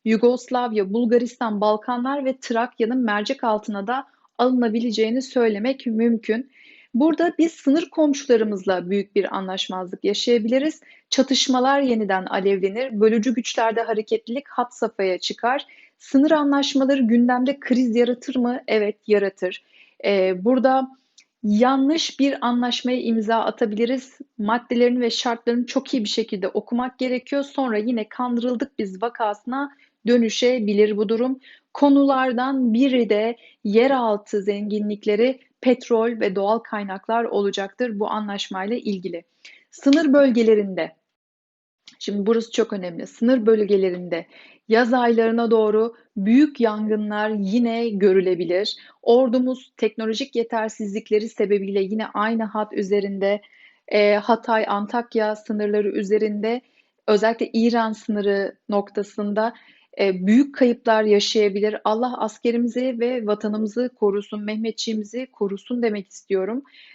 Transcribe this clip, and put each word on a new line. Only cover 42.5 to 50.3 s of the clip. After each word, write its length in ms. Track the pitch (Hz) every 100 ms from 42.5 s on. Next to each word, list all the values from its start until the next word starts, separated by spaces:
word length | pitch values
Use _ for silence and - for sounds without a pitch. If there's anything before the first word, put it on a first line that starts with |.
çok 220 | - 220
önemli, 340 | 202 180 170 180
sınır 380 | - 233 262 214
bölgelerinde 800 | 220 202 202 190 180 180 165 170 - - _ -
yaz 260 | 220 240
aylarına 580 | 254 240 226 226 233 233
doğru 440 | 220 214 214 233 - _ -
büyük 420 | 196 247 302 277
yangınlar 680 | 226 214 214 214 208 208 214
yine 600 | 214 196 233 233 226 233
görülebilir. 880 | 202 196 190 185 180 170 180 214 - - _
Ordumuz 720 | - 240 262 254 254 254 - -
teknolojik 580 | 220 226 220 220 269